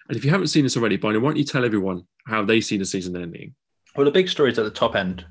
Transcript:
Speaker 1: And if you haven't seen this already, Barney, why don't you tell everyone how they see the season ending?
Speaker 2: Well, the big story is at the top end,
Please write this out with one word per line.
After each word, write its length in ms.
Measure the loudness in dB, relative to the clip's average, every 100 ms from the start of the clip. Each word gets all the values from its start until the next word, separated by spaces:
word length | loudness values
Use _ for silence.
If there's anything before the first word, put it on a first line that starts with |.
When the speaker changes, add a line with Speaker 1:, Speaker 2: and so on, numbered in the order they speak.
| -8
Speaker 1:
And 80 | -2
if 80 |
you 60 | 2
haven't 160 | 2 2
seen 160 | 2
this 140 | 2 2
already, 200 | 0 0
Barney, 220 | 0 0
why 120 | 0
don't 80 | 0
you 60 |
tell 200 | -2 0
everyone 420 | 0 0 0 -4 -8 _ -6
how 180 | -2
they 160 | 2 2
see 160 | 2 -2
the 80 |
season 320 | -2 -4 -6 -8
ending? 380 | -8 -12 -16 -20 _ _ _ 0
Speaker 2:
Well, 80 |
the 80 | 2
big 160 | 4 2
story 240 | 2 2
is 60 | 2
at 40 |
the 60 | -2
top 240 | 0 0
end, 300 | 0 -2 -4 -10